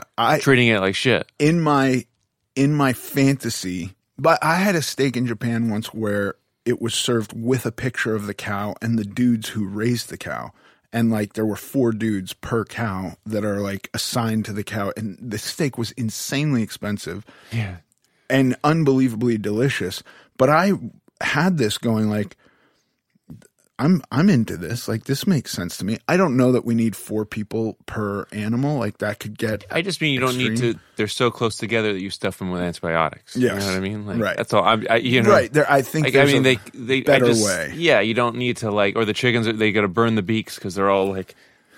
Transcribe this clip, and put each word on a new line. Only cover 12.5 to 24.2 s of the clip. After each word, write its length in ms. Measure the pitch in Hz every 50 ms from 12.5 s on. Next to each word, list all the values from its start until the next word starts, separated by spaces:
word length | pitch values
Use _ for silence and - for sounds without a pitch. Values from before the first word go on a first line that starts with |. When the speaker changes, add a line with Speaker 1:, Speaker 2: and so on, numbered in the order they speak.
| 123 113 101
Speaker 1:
cow 540 | - - - 117 107 95 92 92 85 80 _ -
that 180 | 107 107 104 104
are, 160 | 107 101 101
like, 300 | 101 98 98 98 - - -
assigned 520 | 104 - - - 127 117 113 110 110 101
to 80 | - 101
the 100 | 104 98
cow. 300 | - - 110 101 98 -
And 220 | - 110 104 92 -
the 180 | - 123 127 131
steak 400 | - - - - 165 135 - -
was 140 | 113 -
insanely 720 | - - 120 110 - - - - 139 139 147 156 135 117 107
expensive 600 | - - - - 104 104 101 - - 87 98 - _ - - - -
Speaker 2:
Yeah. 260 | 113 117 110 95 90 87 _ _ _ _ _ _ _ _ _ -
Speaker 1:
and 260 | 131 135 135 127 123 - -
unbelievably 760 | 147 160 165 156 139 131 131 131 127 113 104 123 120 117 107
delicious. 640 | 95 104 104 110 131 139 - - 95 90 - - - - - - - _ _ -
But 120 | 131 135
I 220 | 151 160 185 202 185 - - 110 - _ _ _ _ -
had 380 | - - - 151 165 190 180 151
this 200 | 117 104 - -
going, 320 | - 120 113 110 110 107
like, 280 | 104 107 101 92 - _ _ _ _ _ _ _ _ _ _ _ _ _ _ _ _ _ _ - - - - _ _ _ _ _ _ -
I'm, 240 | - 156 185 156 - -
I'm 200 | - 127